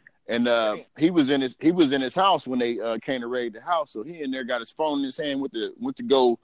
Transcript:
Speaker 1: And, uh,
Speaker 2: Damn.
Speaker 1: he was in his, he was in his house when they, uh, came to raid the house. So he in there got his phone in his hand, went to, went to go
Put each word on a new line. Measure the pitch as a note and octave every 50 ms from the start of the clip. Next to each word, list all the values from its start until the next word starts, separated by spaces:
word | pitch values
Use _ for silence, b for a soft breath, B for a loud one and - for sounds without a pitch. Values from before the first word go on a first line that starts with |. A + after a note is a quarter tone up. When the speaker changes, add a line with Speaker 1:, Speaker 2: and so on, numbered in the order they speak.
| b b b b _
Speaker 1:
And, | - A2+ A#2 A#2+
uh, | A#2+ A#2 A#2 A2 G#2+ G#2
Speaker 2:
Damn. | - - _ _
Speaker 1:
he | - D3+ F3
was | F3+ E3 C3+ C3
in | C#3+ C3+
his, | C3+ B2 - -
he | C#3 D#3+
was | F3 F3+ D#3 C3
in | C#3+ C3+
his | C3 B2 -
house | F#3 F#3+ G3 F3 C#3+ -
when | B2+ C3 B2
they, | A#2+ A#2+ A#2+ G2
uh, | A2+ A#2 A2+ A2
came | - D3+ C3+ B2
to | A#2+
raid | A#2 B2 B2+ A#2+ A#2 G#2
the | A2+
house. | B2+ E3+ F3 D#3+ D3 -
So | - A2 A2
he | D#3 F3 E3
in | D3 C3+
there | C3 C3 B2
got | A#2 B2+ A#2+
his | A2+ -
phone | - - D#3 D3+ D3 C#3+
in | C#3
his | C3 -
hand, | - D3+ C#3+ C3+ C3+
went | C3+ - -
to, | A2+ G#2 F#2+ - -
went | A#2 C#3 C3+
to | - A#2+
go | A#2 C3+ C3 B2+ B2 A#2 -